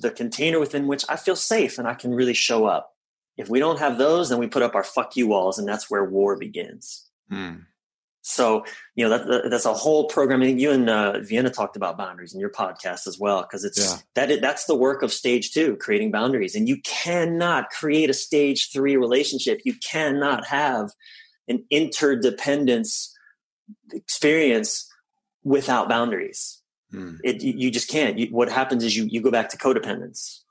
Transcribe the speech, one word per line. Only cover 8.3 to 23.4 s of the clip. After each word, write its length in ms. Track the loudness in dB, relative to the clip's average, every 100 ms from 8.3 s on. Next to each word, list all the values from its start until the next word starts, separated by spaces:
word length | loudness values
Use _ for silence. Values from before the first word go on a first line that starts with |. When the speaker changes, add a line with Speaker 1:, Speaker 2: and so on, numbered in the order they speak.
| 0 2 2 -2 -14 -10
Speaker 1:
you 140 | 0 2
know, 80 | 2
that, 100 | 2
that, 240 | 0 2
that's 140 | 0
a 80 | 0
whole 340 | 0 2 2 2
program. 360 | 2 2 4
I 40 | 4
think 140 | 4
you 100 | 4
and, 200 | 4 4
uh, 300 | 2 2 -2
Vienna 260 | -2 0 0
talked 280 | 0 -6 -4
about 200 | -6 -6
boundaries 380 | -10 -12 -14
in 60 | -8
your 100 | -8
podcast 560 | -4 -6 -6 -10 -8 -10
as 100 | -4
well, 240 | 0 0
'cause 200 | -2 -6
it's 140 | -4 -2
Speaker 2:
Yeah. 180 | -2 -4 -6 -2
Speaker 1:
that, 140 | 0
it, 120 | 2
that's 240 | 0 0 0
the 80 |
work 280 | 2 2 2
of 120 | -2
stage 380 | -2 0 0 0
two, 240 | 0 0 0
creating 340 | 0 0 0
boundaries. 440 | 0 0 0 -2
And 140 | 0 0
you 140 | 0
cannot 880 | -4 -6 -2 0 0 0 0 0 -2
create 400 | -4 0 2 4
a 20 |
stage 580 | 0 2 2 4 2 -2
three 260 | 0 2 4
relationship. 640 | 4 2 2 -2 -2 -2
You 80 | -2 -6
cannot 640 | -4 -2 0 0 0 0 -2
have 420 | 0 0 0 -4 -10 -20 -20 -20 _ -4
an 180 | -4 0
interdependence 1400 | 0 0 2 2 4 2 0 -2 0 2 2 0 -4 -8 -14 _ _